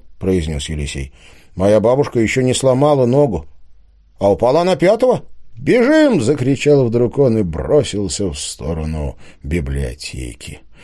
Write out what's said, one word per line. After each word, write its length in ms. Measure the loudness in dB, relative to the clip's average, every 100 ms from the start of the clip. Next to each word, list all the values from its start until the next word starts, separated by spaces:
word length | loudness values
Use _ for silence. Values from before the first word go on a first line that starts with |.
| -14 -6
произнес 500 | -2 0 -2 -6 -6
Елисей. 460 | -6 -6 -8 -12 -16 -20 -20 -14
"Моя 260 | -2 2 4
бабушка 400 | 4 2 0 0
еще 220 | 0 0
не 100 | 0
сломала 540 | 0 0 2 2 4 2
ногу". 400 | 2 2 -2 -10 -18 -20 -20 -20 _ _ -2
"А 120 | 0
упала 320 | 2 2 2
на 140 | 2 2
пятого?" 460 | 2 4 2 0 -4 -16 -16 -6
"Бежим!" — 640 | 0 2 4 4 4 2
закричал 600 | 0 0 0 2 4 4
вдруг 340 | 4 2 0 2
он 200 | 2 2
и 40 |
бросился 880 | -2 -4 0 0 0 -4 -6 -4 -6
в 80 | -6
сторону 800 | -10 -10 -8 -6 -6 -6 -8 -10 -18 -16
библиотеки. 1200 | -6 -4 -4 -6 -6 -8 -14 -12 -12 -14 -16 -18 -20 -20